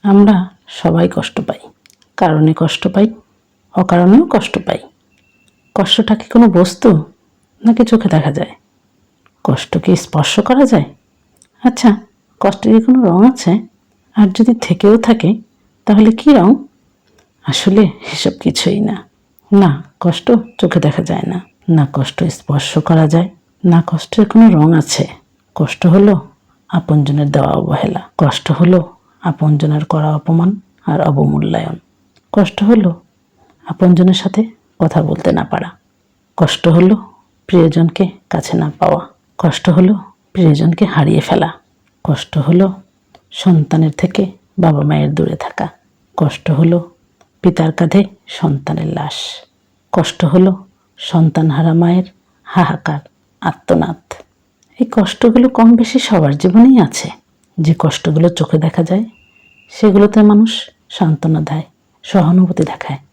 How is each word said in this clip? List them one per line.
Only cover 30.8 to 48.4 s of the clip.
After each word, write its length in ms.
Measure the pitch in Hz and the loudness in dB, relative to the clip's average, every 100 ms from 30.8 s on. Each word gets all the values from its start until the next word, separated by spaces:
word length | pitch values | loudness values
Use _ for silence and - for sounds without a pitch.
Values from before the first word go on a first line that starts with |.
| - | -6
আর 120 | 156 | -2
অবমূল্যায়ন, 760 | - 139 147 73 - - - - _ _ _ _ _ | 0 0 -2 -2 -4 -4 -6 -12 _ _ _ _ _
কষ্ট 300 | - 190 - | -2 -2 -2
হলো 380 | 202 233 180 170 _ _ _ _ _ _ - | 2 2 2 -4 _ _ _ _ _ _ -14
আপনজনের 480 | - 180 175 185 | 0 2 4 4
সাথে 360 | 185 190 202 226 - _ _ | 2 -2 -4 -6 -8 _ _
কথা 240 | 156 - | -2 -2
বলতে 300 | - - - | -4 -4 -2
না 120 | - | -4
পারা, 240 | - - - - _ _ _ _ _ - | -4 -8 -8 -16 _ _ _ _ _ -4
কষ্ট 320 | 160 - 170 | -2 0 0
হলো 260 | 165 185 220 - _ _ _ - | 4 4 2 -4 _ _ _ -2
প্রিয়জনকে 580 | 180 165 165 165 - 185 - _ | 2 2 2 -2 -2 -4 -6 _
কাছে 260 | - - 175 | -8 -6 -4
না 160 | 156 - | -6 -2
পাওয়া, 280 | - - - _ _ - | -2 -2 -6 _ _ -4
কষ্ট 320 | 165 - - | -4 0 0
হলো 240 | 160 185 202 - _ _ | 2 2 0 -6 _ _
প্রিয়জনকে 520 | 190 165 147 165 170 | 0 2 2 0 0
হারিয়ে 360 | 214 - 147 147 | -2 0 0 0
ফেলা, 300 | - - 156 - _ _ _ _ | 0 -2 -2 -8 _ _ _ _
কষ্ট 340 | - 143 - 156 | -6 -6 -4 -4
হলো 340 | 139 175 190 190 _ _ _ _ _ | 0 2 2 -2 _ _ _ _ _
সন্তানের 600 | - 196 170 147 160 160 | -4 0 2 0 0 -2
থেকে 420 | - 180 - 190 - _ - | -2 -4 -4 -6 -8 _ -2
বাবা 240 | 170 147 | 0 0
মায়ের 320 | 147 151 147 | 0 -2 -2
দূরে 220 | 151 165 156 | -2 -4 -6
থাকা, 300 | - - - _ _ _ _ - | -12 -10 -10 _ _ _ _ -4
কষ্ট 340 | 156 - - | -4 -4 -6
হলো 280 | 147 165 175 170 _ _ _ _ _ | 0 0 0 -4 _ _ _ _ _
পিতার 320 | 180 180 160 | -2 0 -4
কাঁধে 320 | 156 170 190 196 _ _ | -2 0 0 -2 _ _
সন্তানের 600 | - | -6